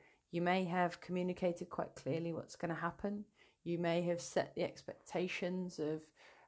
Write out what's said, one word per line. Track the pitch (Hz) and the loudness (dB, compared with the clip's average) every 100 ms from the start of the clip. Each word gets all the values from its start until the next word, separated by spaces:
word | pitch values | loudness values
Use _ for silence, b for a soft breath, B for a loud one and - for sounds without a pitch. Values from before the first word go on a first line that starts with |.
| B B B | B B B
you | 175 | 0
may | 175 190 180 | 4 4 4
have | 185 175 - | 4 2 2
communicated | - 180 180 180 180 175 180 | -4 0 0 2 2 2 -4
quite | - - - | -4 -6 -4
clearly | - 160 170 | -2 0 0
what's | 160 - - | -4 -6 -6
gonna | 170 156 | -4 -2
happen. | 170 170 202 208 208 b b b | -2 -2 -2 -2 -6 b b b
You | 170 170 | -2 0
may | 170 170 | 4 4
have | 175 170 | 4 0
set | - - - | 0 0 0
the | - | 0
expectations | 175 - - - - 180 180 - 180 185 180 - | -2 -4 -12 -12 -6 -2 -2 0 -2 -2 -4 -2
of, | 151 156 - - B B | -2 -2 -6 -20 B B